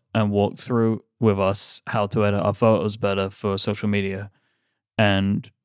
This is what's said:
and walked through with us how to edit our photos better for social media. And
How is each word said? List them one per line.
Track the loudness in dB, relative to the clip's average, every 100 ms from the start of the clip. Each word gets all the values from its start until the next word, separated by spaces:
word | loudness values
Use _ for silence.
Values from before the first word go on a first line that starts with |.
| _
and | -2 0
walked | 2 0 -2
through | -2 0 2 0 -8 _
with | 2 2
us | 0 0 -4 -6 -4
how | -2 0
to | 2
edit | 2 2
our | 0
photos | 2 4 4 0 -2
better | -2 0 -2
for | -4 -4 -2
social | -2 -2 -2
media. | -2 -2 -6 -10 _ _ _ _ _ _ 0
And | 2 4 2 -2 -4 _